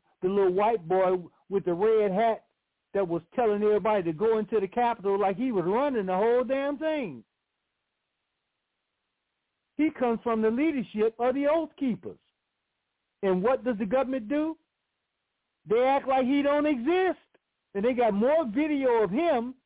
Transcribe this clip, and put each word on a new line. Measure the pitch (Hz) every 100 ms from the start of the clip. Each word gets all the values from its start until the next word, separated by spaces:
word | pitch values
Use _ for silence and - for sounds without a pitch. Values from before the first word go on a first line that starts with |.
| _ _
the | 185
little | 202 196
white | 180 208 226 160
boy | 185 185 185 165 _ -
with | 196
the | 180
red | 170 214 220 208
hat | 185 226 226 - _ _ _ _
that | 196 185
was | 165 - -
telling | 233 208
everybody | 208 208 202 214
to | 170
go | 156 220 220
into | 208 220
the | 190
Capitol | - 240 226 190 196
like | 196 190
he | 262
was | 202 170
running | 214 285 240 190
the | 185
whole | 220 247
damn | 247 269 277 294
thing. | 311 311 220 123 - _ _ _ _ _ _ _ _ _ _ _ _ _ _ _ _ _ _ _ _ _ _ _ _ -
He | 302
comes | - 247 226
from | 240 226
the | 220
leadership | 233 320 285 185 214 220 -
of | 247
the | 262 285
Oath | 330 302 -
Keepers. | 269 175 107 - _ _ _ _ _ _ _ _ _ _
And | 196 185
what | 208 262
does | 226 208
the |
government | 214 254 254 262 214
do? | 294 311 320 _ _ _ _ _ _ _ _ _ _ 151
They | 220
act | 254 277 269
like | 262
he | 247 285
don't | 285 294
exist. | 302 262 247 359 370 302 _ _ _ _ _
And | 202
they | 226
got | 247 233
more | 202 240 320 269
video | 208 302 285 262 233
of | 202
him | 214 339 262 240 -